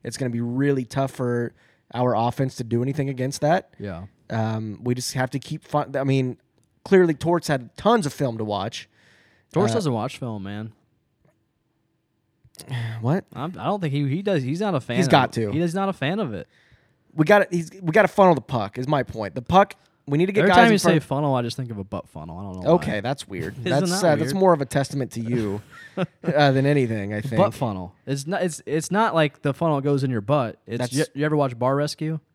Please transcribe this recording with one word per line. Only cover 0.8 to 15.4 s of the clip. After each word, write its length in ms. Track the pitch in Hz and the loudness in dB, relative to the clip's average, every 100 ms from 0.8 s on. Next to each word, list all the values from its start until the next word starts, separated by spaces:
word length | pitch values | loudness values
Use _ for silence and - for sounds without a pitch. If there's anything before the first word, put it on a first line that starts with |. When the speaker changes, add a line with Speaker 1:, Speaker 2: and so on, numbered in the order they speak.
Speaker 1:
tough 260 | 123 139 135 | -2 -4 -4
for 420 | - 123 120 117 _ _ _ _ | -4 -2 -2 -4 _ _ _ _
our 220 | 120 123 107 | -2 0 2
offense 380 | 120 - 131 - | 0 0 -4 -4
to 80 | |
do 180 | 117 117 | -2 -2
anything 260 | 131 143 139 | 0 -2 -4
against 300 | 127 127 - | -4 -6 -2
that. 320 | 151 180 - - | 0 0 -2 -14
Speaker 2:
Yeah. 260 | 101 85 98 _ _ | -12 -10 -14 _ _
Speaker 1:
Um, 500 | 113 110 113 107 101 | -2 -2 -4 -6 -6
we 100 | 123 | -4
just 180 | 123 - | -2 -4
have 160 | 131 127 | -4 -2
to 80 | 139 | -4
keep 260 | - 156 | -8 -12
fun-, 320 | - 147 135 139 | -2 -2 -2 -2
I 80 | |
mean, 320 | 135 135 127 - _ _ _ _ | 0 2 0 -6 _ _ _ _
clearly 300 | - 190 175 | 4 6 6
Torts 340 | 143 160 175 - | 2 0 0 0
had 280 | 135 117 - | -4 -4 -2
tons 300 | 202 233 147 | 2 4 2
of 60 | |
film 260 | - 135 110 | -2 -4 -2
to 60 | |
watch. 440 | 107 101 104 - - _ _ _ _ _ _ | -4 -4 -4 -8 -16 _ _ _ _ _ _
Speaker 2:
Torts 200 | 165 214 | 0 2
Speaker 1:
Uh, 40 | 226 | 2
Speaker 2:
doesn't 160 | 160 | 0
watch 260 | 117 123 - | -2 -4 -8
film, 260 | 123 107 | -10 -8
man. 280 | 98 104 110 _ _ _ _ _ _ _ _ _ _ _ _ _ _ _ _ _ _ - - | -8 -10 -12 _ _ _ _ _ _ _ _ _ _ _ _ _ _ _ _ _ _ -20 -10
Speaker 1:
<sighs> 40 | 127 117 113 | -8 -8 -6
What? 240 | 113 180 - | -2 -2 -4
Speaker 2:
I'm, 180 | - 151 180 | -12 -10 -6
I 60 | |
don't 160 | 127 202 | -6 -4
think 120 | 165 | -2
he, 160 | 143 139 | -2 -2
he 140 | 151 | -2
does. 200 | 202 175 | 0 -2
He's 180 | 127 165 | -2 -4
not 140 | 214 | -2
a 60 | 151 | -2
fan 160 | - 120 | -2 0
Speaker 1:
He's 100 | 160 | 6
Speaker 2:
of 40 | |
Speaker 1:
got 240 | 151 127 | 6 4
Speaker 2:
it. 40 | - | 0